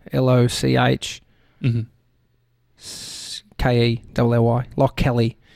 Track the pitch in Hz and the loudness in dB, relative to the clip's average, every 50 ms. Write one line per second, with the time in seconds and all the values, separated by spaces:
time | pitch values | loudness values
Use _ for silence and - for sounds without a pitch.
0 | _ - - 135 131 127 127 123 120 123 - - - 131 127 123 123 127 131 - | _ -6 -2 0 2 4 4 4 4 2 0 -2 -2 0 2 2 2 2 0 -2
1 | - - - - - _ _ _ _ _ _ _ - 127 113 117 113 - _ _ | -4 -10 -14 -14 -18 _ _ _ _ _ _ _ -2 -2 -2 -2 -4 -6 _ _
2 | _ _ _ _ _ _ _ _ _ _ _ _ _ _ _ _ - - - - | _ _ _ _ _ _ _ _ _ _ _ _ _ _ _ _ -20 -18 -16 -16
3 | - - - - - - - - - _ _ - - 127 123 120 117 117 113 113 | -16 -16 -16 -14 -14 -14 -14 -16 -16 _ _ -2 0 0 2 2 2 2 0 -2
4 | - - - - 120 117 120 117 113 117 117 123 123 - - - 135 135 - - | -6 -6 -2 0 2 2 2 2 2 2 2 0 -2 -4 -2 0 0 0 0 0
5 | - 139 120 120 113 - - - _ _ - | 0 0 2 2 0 0 -2 -6 _ _ -20